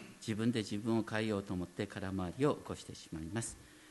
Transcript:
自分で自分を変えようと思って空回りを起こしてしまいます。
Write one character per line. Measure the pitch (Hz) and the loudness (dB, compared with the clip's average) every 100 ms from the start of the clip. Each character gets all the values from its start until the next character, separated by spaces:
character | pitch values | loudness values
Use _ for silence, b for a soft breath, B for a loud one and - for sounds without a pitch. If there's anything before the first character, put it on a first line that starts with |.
| B B | B B
自 | - | -2
分 | 107 117 | 2 4
で | 113 | 4
自 | 101 104 | 2 0
分 | 117 113 | 4 2
を | 104 | 4
変 | 107 | 2
え | 110 | 2
よ | 98 | 2
う | |
と | 98 | 2
思 | 92 | -2
っ | 87 | -2
て | - 104 | -2 -4
空 | 104 95 | -2 -2
回 | 95 90 123 | 0 0 4
り | 143 | 2
を | |
起 | - | 2
こ | - 90 | -2 -8
し | |
て | - | -8
し | - - | -12 -8
ま | 80 | -6
い | |
ま | 80 110 | -2 -2
す。 | - - B B B | -2 -8 B B B